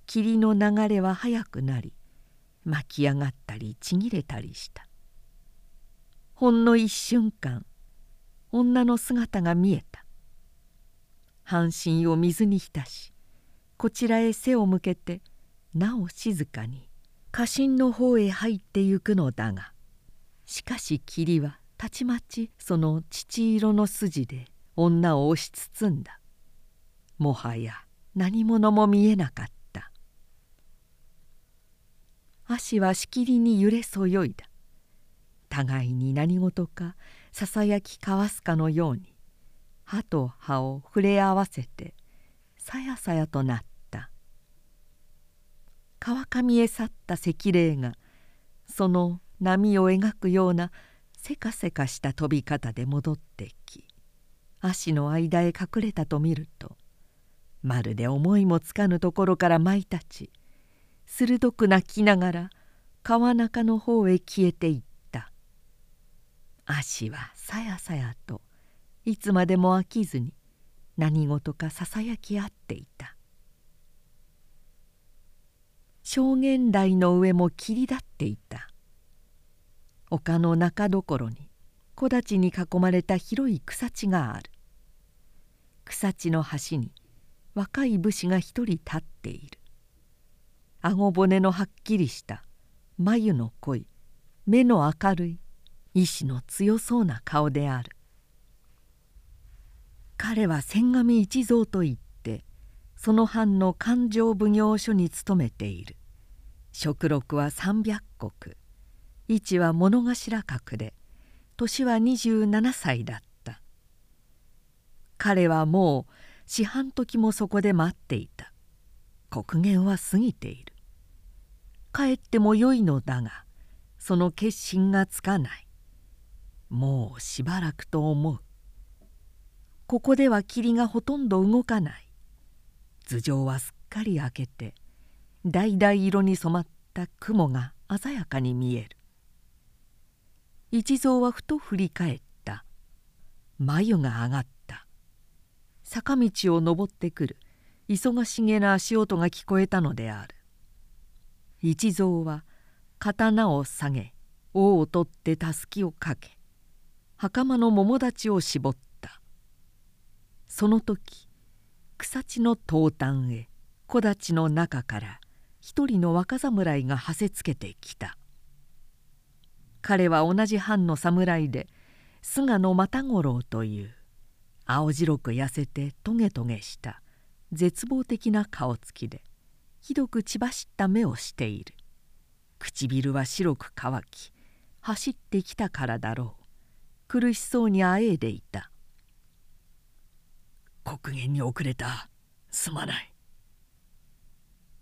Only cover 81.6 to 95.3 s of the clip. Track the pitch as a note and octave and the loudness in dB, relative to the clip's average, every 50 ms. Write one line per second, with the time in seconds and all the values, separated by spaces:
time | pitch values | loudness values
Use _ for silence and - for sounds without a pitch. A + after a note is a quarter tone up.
81.6 | - - _ _ _ _ - - C4+ B3+ B3+ B3 - - G#3 F#3+ F3+ F3+ - F#3 | -20 -20 _ _ _ _ -6 -4 0 0 2 0 0 0 2 2 2 2 2 -2
82.6 | F3 - - F3+ F#3 F#3 F3+ F3+ - - F3+ F3+ - - A3+ C4 C4+ B3+ G3 C#3 | -4 -2 2 2 4 4 4 2 2 0 -2 -2 -2 -4 -4 -2 0 0 -2 -2
83.6 | - - - - B3 A#3+ - - A3+ G3 F#3 E3+ C3 A2 - G#2 - - - - | -4 -8 -8 -8 -8 -8 -8 -4 -2 0 0 0 -2 -2 -6 -10 -12 -16 -20 -20
84.6 | - - - - - - - _ _ _ _ _ - - - - - - _ _ | -20 -20 -20 -20 -20 -20 -20 _ _ _ _ _ -20 -20 -20 -20 -20 -20 _ _
85.6 | _ _ _ - _ - - - - F#3+ F3+ - - E3+ E3 D#3+ D3 - D3+ C#3 | _ _ _ -20 _ -14 -8 -4 -4 -4 -4 -2 -2 -2 0 0 -2 -4 -6 -8
86.6 | - - D#3+ C#3 A2+ - - - _ _ _ - - - - _ _ - - G3+ | -6 -6 -4 -4 -6 -6 -10 -16 _ _ _ -20 -20 -20 -20 _ _ -10 -8 -6
87.6 | G3 - - C#4 C#4 B3 G#3+ F3+ E3+ G#3+ G3 - - F3+ F#3 F3+ E3 - - B3 | -6 -4 -4 -2 0 0 0 2 0 0 -2 0 0 0 0 0 0 -2 -6 -6
88.6 | A#3+ G#3 E3+ D#3 - - - D#3+ - - - - - G#2 - - D3 C3+ - - | -4 -2 -4 -4 -6 -8 -8 -8 -8 -10 -16 -14 -14 -12 -12 -14 -16 -20 -20 -20
89.6 | - - - - _ _ _ _ _ _ _ _ _ _ _ _ _ _ _ _ | -20 -20 -20 -20 _ _ _ _ _ _ _ _ _ _ _ _ _ _ _ _
90.6 | _ _ _ - - F3 F3+ F#3+ G3+ G3+ E3+ F#3 F#3+ F#3+ F#3+ F#3+ F#3 F#3+ F3 F#3 | _ _ _ -4 -2 0 2 2 2 2 4 4 6 6 6 6 4 2 2 0
91.6 | G3 - - - - - A3 F#3+ D#3 A#2 - - - - A2 - - - - - | -4 -6 -8 -12 -4 -2 0 0 0 0 -2 -8 -12 -14 -14 -14 -14 -20 -20 -20
92.6 | _ _ _ - _ _ - - F3 G3+ A3+ A#3 G#3+ G#3+ D#3+ B2 A2+ A2 - - | _ _ _ -20 _ _ -6 -2 0 2 2 2 2 2 2 0 -2 -4 -8 -10
93.6 | - C#3+ C3 A#2+ - - _ - - - - - _ - - _ - G3 G#3+ B3+ | -6 -6 -4 -6 -6 -10 _ -20 -20 -20 -20 -20 _ -20 -20 _ 0 4 4 6
94.6 | B3+ A#3+ A#3+ E3+ C#3+ D3+ D#3 - G3+ G3 F#3+ E3+ F3 E3+ | 6 6 6 4 4 2 0 0 0 0 0 0 -2 -6